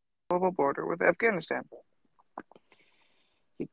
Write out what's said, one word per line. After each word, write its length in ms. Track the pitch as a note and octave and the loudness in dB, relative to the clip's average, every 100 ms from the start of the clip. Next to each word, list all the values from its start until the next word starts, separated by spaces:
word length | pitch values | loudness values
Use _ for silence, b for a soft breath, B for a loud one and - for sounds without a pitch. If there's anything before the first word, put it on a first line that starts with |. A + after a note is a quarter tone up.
| _ _ - | _ _ -2
uncontrollable 220 | F3+ F#3 | 0 0
border 340 | F#3 C#3 C#3+ E3 | 2 0 0 -2
with 160 | F3 | 0
Afghanistan. 640 | F3+ F3 A#3 F#3 - C3 - - - _ _ _ _ - - - _ _ _ _ _ _ _ _ _ - | 2 4 2 0 -2 -6 -6 -16 -20 _ _ _ _ -18 -18 -20 _ _ _ _ _ _ _ _ _ -12
He 100 | - | -10